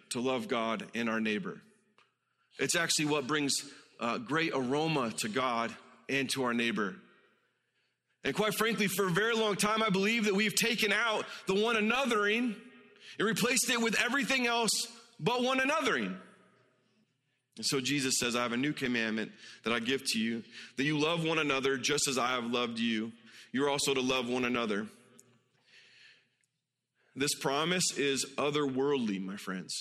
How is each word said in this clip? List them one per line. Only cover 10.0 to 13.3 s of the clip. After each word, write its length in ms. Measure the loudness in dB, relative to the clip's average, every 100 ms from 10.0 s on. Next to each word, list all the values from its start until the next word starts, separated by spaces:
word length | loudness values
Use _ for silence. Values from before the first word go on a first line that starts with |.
| 2 2 2
that 100 | 2
we've 180 | 2
taken 400 | 2 0 2 2
out 320 | 2 2 0 -4 -6 -2
the 80 | 2
one 200 | 4 4
anothering 800 | 2 2 2 2 2 2 0 -4 -12 -20 -20 -20 -12 -2
and 100 |
replaced 400 | 0